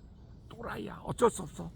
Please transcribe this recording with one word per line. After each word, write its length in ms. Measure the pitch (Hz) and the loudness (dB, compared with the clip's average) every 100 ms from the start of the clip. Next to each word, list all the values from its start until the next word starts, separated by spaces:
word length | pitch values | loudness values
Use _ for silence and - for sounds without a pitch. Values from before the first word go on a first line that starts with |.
| - - - - - | -18 -18 -18 -16 -14
또라이야. 520 | - - - 202 165 | -8 -6 -4 -6 -6
어쩔 260 | - - 233 | -4 8 8
수 120 | - | 6
없어. 280 | 151 - 170 | -4 -8 -8